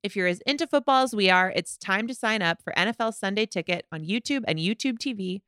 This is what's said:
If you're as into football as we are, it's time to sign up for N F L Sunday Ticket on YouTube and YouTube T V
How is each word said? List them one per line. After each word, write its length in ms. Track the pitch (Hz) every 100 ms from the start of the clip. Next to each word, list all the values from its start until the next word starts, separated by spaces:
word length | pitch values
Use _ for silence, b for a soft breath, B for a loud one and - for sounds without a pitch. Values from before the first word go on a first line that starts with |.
If 140 | 202 202
you're 100 | 180
as 140 | 180
into 260 | - 285 330
football 380 | 285 254 269
as 100 | 262
we 160 | 214 190
are, 220 | 185 185
it's 220 | - - -
time 320 | - 196 233
to 60 |
sign 280 | 254 226 214
up 200 | 170 170
for 140 | - -
N 120 | 190
F 80 | 233
L 140 | 226
Sunday 340 | 214 196 202 220
Ticket 400 | 185 160 175 -
on 120 | 160
YouTube 380 | 156 220 - 285 220
and 100 | 160
YouTube 400 | 170 226 269 233
T 140 | 277
V 300 | 220 185 190